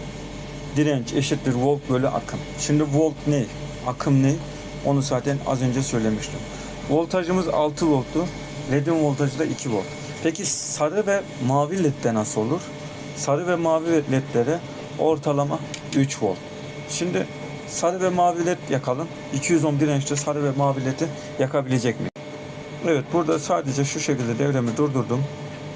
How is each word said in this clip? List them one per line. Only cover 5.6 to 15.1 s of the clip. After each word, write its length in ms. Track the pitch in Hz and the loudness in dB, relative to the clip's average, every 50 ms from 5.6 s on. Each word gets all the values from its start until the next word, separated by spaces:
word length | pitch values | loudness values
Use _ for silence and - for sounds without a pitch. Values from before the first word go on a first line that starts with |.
önce 200 | 131 127 120 135 | 2 2 2 0
söylemiştim. 580 | 135 - 127 117 110 110 107 104 - - - - - - - - - - - - - - | 0 0 0 0 2 2 0 0 -4 -6 -8 -8 -8 -10 -10 -10 -10 -10 -10 -10 -2 0
Voltajımız 580 | 143 156 165 165 - 185 175 160 185 185 175 165 | 2 2 2 2 0 0 0 2 0 0 2 2
altı 420 | - 139 151 156 147 - 180 160 | 2 2 2 0 0 2 4 4
volttu. 360 | 147 131 117 - - 156 175 165 - - - - - - - 135 | 4 4 2 0 -2 -2 -2 -2 -4 -8 -10 -10 -10 -8 -4 0
ledin 320 | 131 147 143 165 165 160 151 | 0 2 2 2 2 4 4
voltajı 340 | 147 139 139 147 135 123 139 | 2 2 2 0 0 2 0
da 60 | 165 | -2
iki 280 | - 127 - - 135 | -2 -2 -4 -2 -2
volt. 120 | 110 98 90 - - - 143 - 143 110 | -2 -2 -2 -4 -8 -10 -10 -10 -8 -2
Peki 240 | - 165 156 180 190 | -2 -2 -2 0 -2
sarı 600 | 143 - - - - - - 151 156 175 208 208 | -2 -2 -2 -4 -6 -2 0 0 2 2 0 2
ve 160 | 196 196 202 190 - - 139 131 | 2 0 0 0 -4 -8 -4 0
mavi 380 | 127 135 143 147 147 185 190 170 | 2 4 2 2 2 2 2 2
ledde 300 | 147 139 143 - 123 110 | 2 2 2 0 0 2
nasıl 260 | 110 107 110 - - | 2 0 0 0 -2
olur? 200 | 110 120 156 180 - - - - - - - - - - - | 0 0 0 -2 -4 -8 -10 -12 -12 -12 -12 -12 -12 -10 -8
Sarı 300 | - - 147 139 156 180 | -4 0 0 2 2 2
ve 100 | 175 175 | 0 0
mavi 480 | 165 165 165 160 160 160 170 165 156 143 139 | 2 2 2 2 2 2 4 2 2 4 4
ledlere 460 | 131 131 135 - - 120 117 131 165 170 - - - - - - - - | 0 0 0 2 2 2 2 2 0 -2 -4 -10 -12 -12 -12 -10 -2 2
ortalama 600 | 147 160 | 4 4